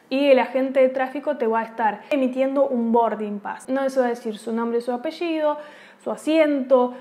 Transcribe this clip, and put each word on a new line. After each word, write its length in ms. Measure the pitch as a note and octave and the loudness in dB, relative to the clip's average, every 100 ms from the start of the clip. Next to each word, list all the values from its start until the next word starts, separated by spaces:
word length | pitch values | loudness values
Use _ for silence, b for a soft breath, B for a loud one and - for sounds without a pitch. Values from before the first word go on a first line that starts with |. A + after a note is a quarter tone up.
| B | B
y 180 | C4 C#4+ | 0 6
el 120 | B3+ | 4
agente 400 | A#3 C4 C4+ C4+ | 4 -2 0 2
de 100 | C4 | 2
tráfico 480 | C4 C4 D4 D4+ C#4+ | 2 -4 -4 -6 -2
te 120 | A3+ | -2
va 140 | A3 | -2
a 20 | |
estar 380 | A3 - A3 G#3 - | -4 -2 -2 -2 -4
emitiendo 540 | C#4+ B3+ B3+ C4+ C#4 C4+ | 0 0 0 0 2 0
un 240 | A#3+ A#3 | 0 2
boarding 480 | A#3 A3+ G#3+ G#3+ G3+ | 2 2 0 -6 -8
pass. 280 | - - - | -8 -10 -4
No 220 | C4+ C4+ | -2 0
se 80 | C4 | 0
va 80 | A#3+ | 0
a 40 | |
decir 280 | A#3 A3+ G#3 | -2 -8 -8
su 140 | A#3 | -6
nombre 260 | A3+ A#3 A#3 | -4 -2 -2
y 20 | |
su 120 | A#3+ | -2
apellido, 680 | A#3+ D#4 D#4 F4 D#4 D4+ D4 B B B B | -4 -6 -6 -4 0 0 -2 B B B B
su 80 | - | -10
asiento, 840 | A3 D4 D#4+ D4+ C#4+ B3+ C4 B3 B | -6 0 4 4 2 2 4 4 B